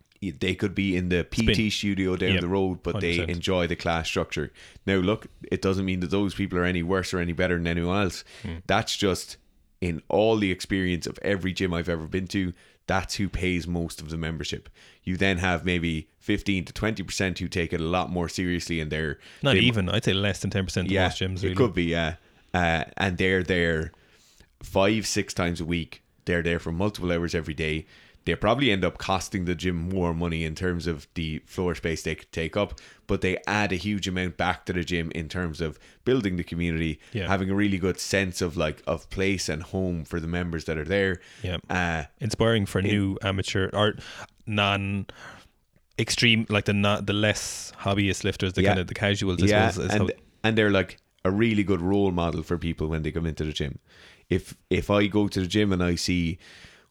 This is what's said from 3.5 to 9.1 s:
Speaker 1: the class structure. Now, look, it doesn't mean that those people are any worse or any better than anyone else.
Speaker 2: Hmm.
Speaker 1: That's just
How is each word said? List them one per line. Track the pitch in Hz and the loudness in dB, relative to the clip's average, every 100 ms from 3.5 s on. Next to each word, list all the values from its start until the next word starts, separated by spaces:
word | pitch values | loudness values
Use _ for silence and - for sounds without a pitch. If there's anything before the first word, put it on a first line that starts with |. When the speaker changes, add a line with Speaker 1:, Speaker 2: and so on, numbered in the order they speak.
| 92 85 | 0 0
Speaker 1:
the | 85 | -2
class | 87 82 82 | -2 -2 -2
structure. | 92 80 - 71 - - - - | -2 -2 -4 -6 -10 -20 -8 0
Now, | 98 | 2
look, | 92 110 - - - | 2 0 -4 -18 -4
it | 92 | 0
doesn't | 98 95 95 | 2 2 0
mean | 92 | 0
that | 87 | 0
those | 98 101 | 0 0
people | 87 98 90 | 0 -2 0
are | 87 | 2
any | 90 | 0
worse | 85 95 90 | 0 0 0
or | 92 | -2
any | 87 | -2
better | 82 90 87 | 0 2 2
than | 85 | 0
anyone | 85 85 98 | 0 0 2
else. | 95 - - - | 0 -2 -12 -12
Speaker 2:
Hmm. | - 82 - | -10 -8 0
Speaker 1:
That's | 98 117 - | 0 0 0
just | 98 | 0